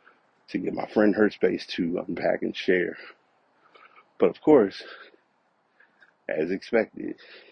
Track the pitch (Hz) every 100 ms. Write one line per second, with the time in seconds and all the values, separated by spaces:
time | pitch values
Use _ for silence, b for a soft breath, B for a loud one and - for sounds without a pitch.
0 | b b _ _ - - - - - -
1 | 107 98 104 - 92 95 - - 85 87
2 | 87 85 85 90 90 - - 92 87 -
3 | - - _ _ _ _ b b b b
4 | b - 95 - - 151 98 - - -
5 | - _ _ _ _ _ _ _ b b
6 | b b - 78 80 92 - 117 104 -
7 | - - B B B